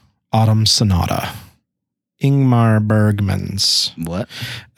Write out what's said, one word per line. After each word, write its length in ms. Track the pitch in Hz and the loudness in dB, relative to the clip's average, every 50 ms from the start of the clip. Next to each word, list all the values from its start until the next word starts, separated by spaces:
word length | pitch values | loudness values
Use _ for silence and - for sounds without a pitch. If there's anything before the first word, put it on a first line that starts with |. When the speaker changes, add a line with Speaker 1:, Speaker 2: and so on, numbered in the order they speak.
| _ _ _ _ _ _ | _ _ _ _ _ _
Speaker 1:
Autumn 340 | - 110 110 110 110 110 110 | 0 2 2 4 2 2 2
Sonata. 640 | - - - 120 101 92 85 - - - - - - - - - - _ _ _ _ _ _ _ _ _ _ _ _ _ - | 2 2 2 2 2 2 0 0 -2 -4 -6 -6 -8 -10 -14 -18 -20 _ _ _ _ _ _ _ _ _ _ _ _ _ -4
Ingmar 640 | 143 139 139 139 135 127 123 117 117 113 110 107 107 | -2 0 2 2 2 4 4 4 4 4 2 2 2
Bergman's. 1080 | 107 110 107 107 107 101 101 101 95 95 95 92 - 98 98 - - - - - - - | 2 2 2 2 2 0 0 -2 -2 -2 -4 -4 -6 -4 -4 -2 -2 -2 -2 -4 -6 -8
Speaker 2:
What? 320 | 82 82 82 85 95 - - - - - - - - - - _ | -10 -10 -8 -6 -8 -8 -10 -12 -14 -12 -12 -12 -14 -16 -8 _